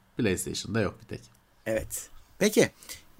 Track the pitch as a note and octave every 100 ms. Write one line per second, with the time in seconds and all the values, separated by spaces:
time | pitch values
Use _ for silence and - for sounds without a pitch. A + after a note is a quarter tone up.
0 | _ - A2+ F2 - - - A2 F#2 -
1 | - - - _ _ _ A2 A2 - -
2 | - - - - G#3 G#3+ C#3+ - - -
3 | - -